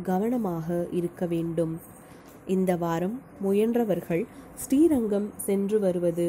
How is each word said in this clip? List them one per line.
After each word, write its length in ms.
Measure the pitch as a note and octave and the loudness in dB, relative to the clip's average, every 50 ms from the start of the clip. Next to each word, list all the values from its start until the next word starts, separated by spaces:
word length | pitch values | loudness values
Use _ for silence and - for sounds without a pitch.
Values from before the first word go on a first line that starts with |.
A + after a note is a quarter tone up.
| F3 | -4
கவனமாக 840 | F#3 F#3 F#3 G#3 A#3 B3+ B3 A3 F#3+ E3+ E3 D#3+ E3 F3 F3 F3 - | -2 0 0 0 0 0 0 0 -2 -2 -4 -4 -2 -2 -2 -2 -2
இருக்க 360 | - F3 E3+ E3+ E3+ - F#3 | -2 -2 -2 -4 -4 -4 -4
வேண்டும். 480 | E3+ E3+ E3 E3 E3+ E3 E3+ E3 D#3+ D#3+ E3 - - - - - - - - - - - - - | -2 0 -2 -2 -2 0 0 -2 -2 -2 -6 -10 -16 -20 -20 -20 -20 -20 -20 -20 -20 -20 -12 -4
இந்த 260 | - F#3+ F#3 F#3 F3+ F3+ | 0 0 2 2 2 2
வாரம் 400 | E3 E3+ E3+ E3 E3 F3+ F#3+ A3+ C4+ - - - - G3 | 0 0 0 0 0 -2 -2 -4 -6 -10 -14 -10 -4 -2
முயன்றவர்கள் 840 | G3 G3 G3+ A3 A3+ A#3 A#3+ A#3+ G#3 F3 E3+ - - F3 E3 - - - - - - - | 0 2 2 2 2 2 2 2 0 0 -2 -2 -2 -2 -2 -2 -4 -10 -16 -20 -18 -14
ஸ்ரீரங்கம் 720 | - - - C4 C#4 D#4+ E4+ D4+ B3+ A3+ G#3 G3+ G3+ G#3 G#3 - | -10 -4 0 4 6 6 6 4 4 2 2 0 0 -2 -2 -6
சென்று 400 | - - - G3 G3 G3 G3 G#3+ G#3+ | -6 -2 0 0 2 2 2 2 2
வருவது 460 | G3+ F#3 F3 F3+ F3 F3 E3+ F3 F3 | 2 2 2 2 2 0 2 2 0